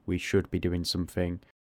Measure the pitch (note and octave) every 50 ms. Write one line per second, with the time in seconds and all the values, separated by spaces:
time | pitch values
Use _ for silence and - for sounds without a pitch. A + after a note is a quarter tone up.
0 | _ - F#2 F2 - - - G2 F2 - - F2+ - F2 F2 F2 E2+ - - F2
1 | F2+ - - F#2 F2+ F2 F2 F2 - - _ _ _ _ _